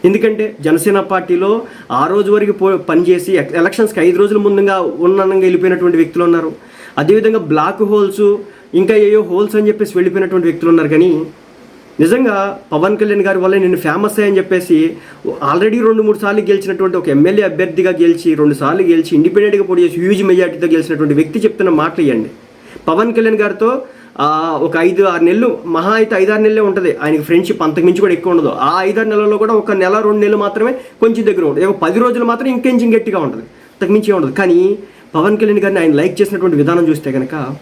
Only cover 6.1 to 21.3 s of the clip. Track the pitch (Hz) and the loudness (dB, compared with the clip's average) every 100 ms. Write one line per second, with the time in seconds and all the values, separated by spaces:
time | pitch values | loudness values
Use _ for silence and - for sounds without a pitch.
6.1 | 170 175 170 160 156 - - - - 151 | 0 0 0 -2 -10 -20 -20 -12 -4 2
7.1 | 214 214 220 160 151 165 190 208 208 196 | 2 2 -2 0 0 0 -2 0 2 0
8.1 | 196 202 208 - - - 170 190 214 208 | 0 0 0 -6 -20 -4 0 2 4 4
9.1 | 214 175 175 208 214 208 208 208 185 185 | 2 0 -2 0 0 0 0 -2 0 0
10.1 | 190 185 185 170 156 165 165 147 156 180 | 0 -2 0 0 -2 2 2 2 2 2
11.1 | 156 165 - - - - - - - 160 | 0 -4 -14 -20 -20 -20 -20 -16 -2 0
12.1 | 247 247 202 196 190 - 151 185 208 214 | 2 0 0 -4 -6 -6 0 2 2 0
13.1 | 208 190 190 185 196 185 - 160 165 208 | 0 0 0 2 2 0 0 -2 -2 -2
14.1 | 208 202 190 185 185 180 160 165 - - | 0 0 0 0 -2 2 0 0 -4 -20
15.1 | - - - 139 160 214 233 226 220 214 | -12 -10 -6 -2 0 0 2 2 2 0
16.1 | 208 202 208 190 196 190 185 190 175 151 | 0 0 -2 0 -2 -2 -2 -2 -2 0
17.1 | 139 170 208 190 156 180 160 185 165 170 | 2 2 2 0 -2 -2 0 0 2 2
18.1 | 165 170 151 151 139 143 185 180 165 160 | 2 0 2 0 0 -2 0 2 2 2
19.1 | 151 170 190 208 196 185 180 170 165 185 | 0 2 2 2 0 0 0 0 0 0
20.1 | 196 190 180 175 - 165 160 156 151 151 | 0 2 2 0 -2 0 0 0 -2 0
21.1 | 143 156 | 0 -2